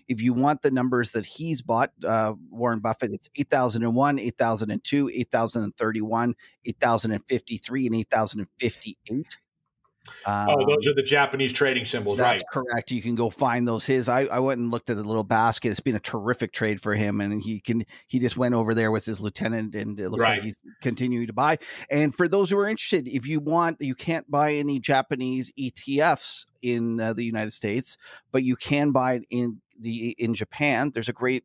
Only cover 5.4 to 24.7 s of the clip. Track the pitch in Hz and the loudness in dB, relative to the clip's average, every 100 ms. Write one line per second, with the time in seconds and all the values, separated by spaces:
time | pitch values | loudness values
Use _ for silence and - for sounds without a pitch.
5.4 | 117 117 101 - 110 110 107 113 120 - | 0 -2 -4 -2 -2 0 -2 0 0 -2
6.4 | - _ 120 - 123 113 113 104 - 123 | -10 _ -8 0 2 2 0 -2 -2 -4
7.4 | - 110 - 135 123 113 107 117 107 107 | -4 -10 -6 -2 0 -2 0 0 0 -4
8.4 | 95 - 120 - 107 - - 123 - - | -8 -4 -4 -4 -14 -14 -6 -6 -6 -14
9.4 | _ _ _ _ _ _ - - 101 101 | _ _ _ _ _ _ -20 -10 -4 0
10.4 | 104 143 135 147 147 139 135 143 139 135 | 2 4 4 4 2 2 2 4 2 2
11.4 | 131 - 139 123 110 120 101 - 123 104 | 0 2 2 2 -2 -4 0 2 2 2
12.4 | - 135 123 117 - 123 110 117 117 - | -2 -6 -2 -4 -4 -4 -2 0 0 2
13.4 | 131 120 120 113 - 131 123 123 135 120 | 2 2 0 0 2 2 4 2 2 2
14.4 | 135 123 117 117 - 104 107 110 98 113 | 0 0 -2 -4 -4 -4 -2 -2 2 4
15.4 | 113 - 117 98 131 107 - 113 104 127 | 4 2 -2 -2 -2 -2 -2 -4 -2 0
16.4 | 113 - 107 101 107 104 104 101 101 104 | -2 -2 -2 0 0 0 0 0 -2 -4
17.4 | 110 110 - 113 107 - - 127 120 123 | -6 -6 -2 -2 -4 -12 -4 0 0 0
18.4 | 123 120 110 113 110 110 - 98 107 - | 0 2 2 2 2 0 -2 -4 -6 -4
19.4 | 110 113 110 110 110 104 92 110 113 104 | -4 -2 -4 -6 -6 -6 -4 2 2 2
20.4 | 107 - - - 131 113 127 120 117 107 | -4 -10 -16 -6 -4 -2 -2 -2 -2 0
21.4 | 147 160 - - - 147 151 - 175 196 | 2 2 -4 -16 -4 2 2 2 2 4
22.4 | 180 202 202 220 - 180 127 131 131 156 | 4 2 2 -2 0 0 0 -4 -2 -2
23.4 | 143 170 170 143 139 127 - 165 - 143 | 0 2 2 0 -4 -4 -2 -4 0 2
24.4 | 151 147 143 | 2 2 0